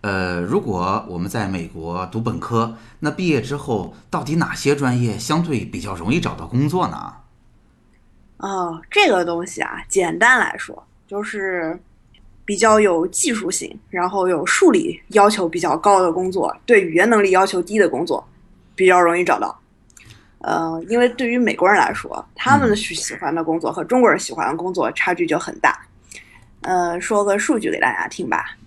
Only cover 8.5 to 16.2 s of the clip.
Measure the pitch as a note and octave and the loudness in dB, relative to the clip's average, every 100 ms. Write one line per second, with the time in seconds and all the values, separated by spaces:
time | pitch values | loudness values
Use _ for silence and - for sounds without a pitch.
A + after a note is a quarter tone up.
8.5 | F#4+ F4 E4 - G#4 F#4+ F#3+ F3 E3+ F3+ | -4 -6 -8 -2 2 4 4 0 -4 -6
9.5 | - - - - G3 E3+ E3 A#3 B3+ F#3 | -8 -8 -8 -2 0 0 4 4 4 2
10.5 | - - - _ _ _ G3 G#3+ G#3+ F#3+ | -4 -10 -14 _ _ _ -10 -8 -6 -4
11.5 | F3+ D#3+ F3+ _ _ _ _ - - - | -4 -4 -8 _ _ _ _ -20 -16 -6
12.5 | G3 A3 G#3+ G#3 E3+ F3+ - D4 A3 G3+ | 2 6 6 6 2 0 -2 -2 -2 -4
13.5 | - - - _ F#3 F3+ G3 F#3 E3 E3 | -6 -8 -14 _ -4 -2 0 0 0 0
14.5 | - F#4 G3 - E3+ - G#3 D4+ G#3 E3+ | 6 6 6 0 -8 0 6 6 4 -2
15.5 | E3+ E3 D3+ G#3 G3 F#3 E3 | 0 0 2 4 4 4 0